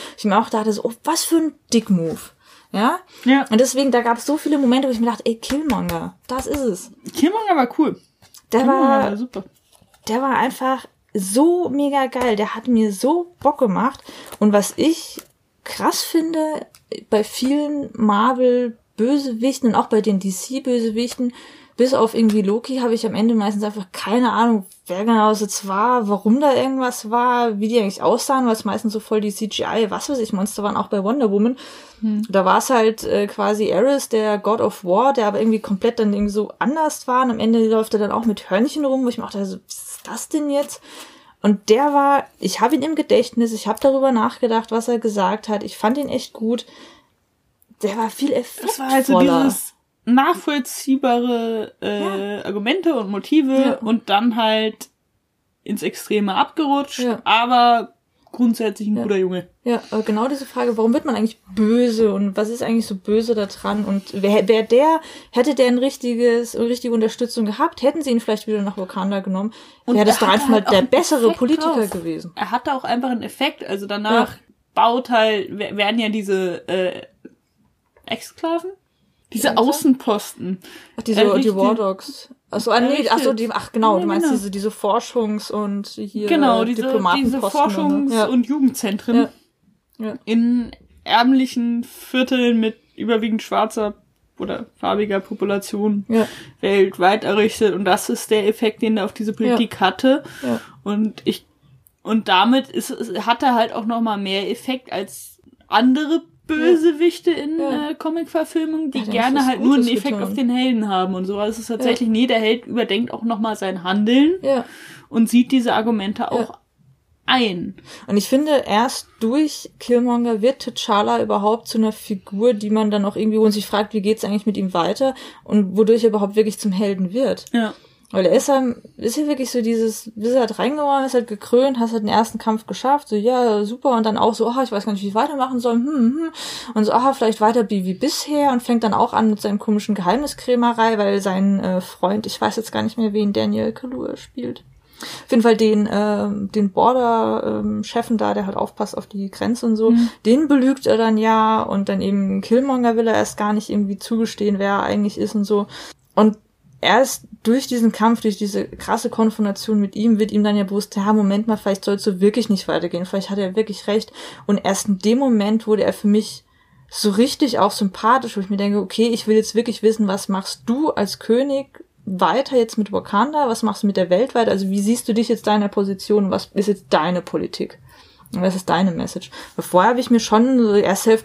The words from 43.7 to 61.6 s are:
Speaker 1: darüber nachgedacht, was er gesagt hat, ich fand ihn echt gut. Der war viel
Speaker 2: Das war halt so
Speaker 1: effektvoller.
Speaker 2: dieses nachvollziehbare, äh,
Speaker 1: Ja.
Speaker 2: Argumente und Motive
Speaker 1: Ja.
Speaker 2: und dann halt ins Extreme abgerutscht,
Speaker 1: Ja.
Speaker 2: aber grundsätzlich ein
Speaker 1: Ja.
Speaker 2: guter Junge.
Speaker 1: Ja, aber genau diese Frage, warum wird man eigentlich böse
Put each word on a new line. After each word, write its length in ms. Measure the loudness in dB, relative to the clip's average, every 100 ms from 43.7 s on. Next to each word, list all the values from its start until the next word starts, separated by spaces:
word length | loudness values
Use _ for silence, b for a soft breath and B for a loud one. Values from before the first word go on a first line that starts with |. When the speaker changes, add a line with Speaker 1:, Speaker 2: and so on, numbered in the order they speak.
| 0
Speaker 1:
darüber 320 | 2 4 2
nachgedacht, 580 | 2 0 -2 0 0 -2
was 160 | -4 -2
er 140 | -2
gesagt 480 | -2 0 0 -2 -4
hat, 160 | -6
ich 120 | -6 -2
fand 220 | -2 0
ihn 100 | -2
echt 260 | -6 -8
gut. 320 | -6 -4 -4 -6 B B B B B _ _ _ _ _ _
Der 140 | -6 -4
war 120 | -6
viel 200 | -4 -2
Speaker 2:
Das 480 | -2 -4 -8 -6 -4
war 120 | 0
halt 160 | 0 4
so 80 |
Speaker 1:
effektvoller. 300 | 4 6 4
Speaker 2:
dieses 300 | 2 -2 -10 _ _ _ 2
nachvollziehbare, 1700 | 4 4 0 -2 -4 -4 -8 -2 0 2 0 0 -2 -2 -4 -8 -8
äh, 540 | -6 -4 -4 -4 -6 -8
Speaker 1:
Ja. 60 |
Speaker 2:
Argumente 500 | -6 -4 -2 0 0
und 160 | -2 -4
Motive 440 | -6 2 2 4 2
Speaker 1:
Ja. 160 | 2 0
Speaker 2:
und 340 | 0 -2 2
dann 260 | 2 2 2
halt 520 | 0 2 0 -4 -16 _ _ _ _ _ _ _
ins 200 | -10 -6
Extreme 520 | -6 -8 -4 -2 0
abgerutscht, 640 | -2 -2 -2 0 0 -2 -4
Speaker 1:
Ja. 240 | -4 -4
Speaker 2:
aber 720 | 0 0 2 4 4 4 0 _ _ _ _
grundsätzlich 580 | 0 0 2 -2 -4 -2
ein 80 | -2
Speaker 1:
Ja. 40 |
Speaker 2:
guter 120 | 0 0
Junge. 320 | 0 -2 -8 _
Speaker 1:
Ja, 180 | -4 -4 -2
aber 120 | -4
genau 260 | -2 -2 -2
diese 160 | -4
Frage, 320 | -6 -4 -2 2
warum 160 | 2
wird 140 | 2 0
man 100 | -2
eigentlich 240 | -4 -6 -10
böse 580 | 0